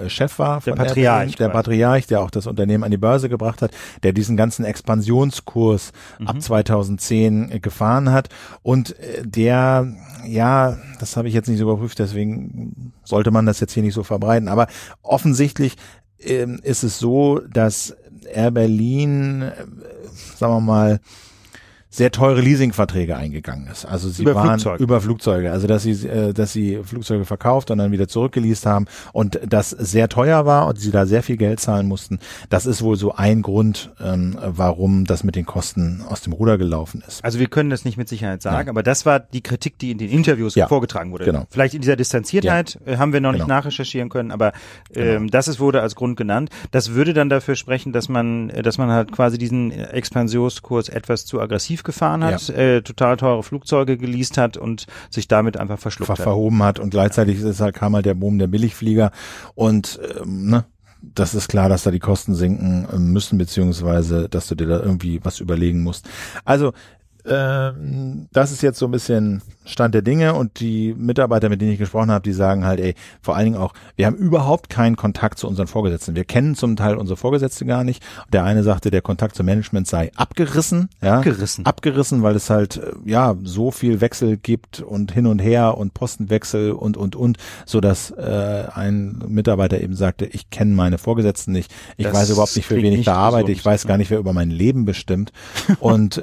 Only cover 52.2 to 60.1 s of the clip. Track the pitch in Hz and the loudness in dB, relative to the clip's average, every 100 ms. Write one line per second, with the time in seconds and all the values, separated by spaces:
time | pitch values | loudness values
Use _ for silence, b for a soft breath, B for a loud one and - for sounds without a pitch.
52.2 | 165 180 156 131 131 123 107 - 123 123 | 0 -2 -4 2 4 2 0 0 0 2
53.2 | 127 117 - 143 - 143 135 123 123 123 | 2 0 -2 -10 0 0 2 -2 -4 -4
54.2 | 127 - 120 - 113 113 - B B - | -2 0 0 -2 -8 -8 -10 B B -6
55.2 | - 107 110 107 101 104 110 - 98 92 | 2 2 2 -2 -6 -6 -8 -6 -4 -2
56.2 | 107 104 110 110 101 98 101 98 101 - | 0 2 2 4 4 2 0 2 2 4
57.2 | 101 101 107 95 104 - 104 104 101 92 | 2 2 -2 0 -2 0 0 2 2 0
58.2 | 101 101 95 104 113 - 110 110 104 B | 0 2 2 2 0 0 0 4 2 B
59.2 | B B B - 110 107 - - - | B B B 0 2 2 0 -8 -10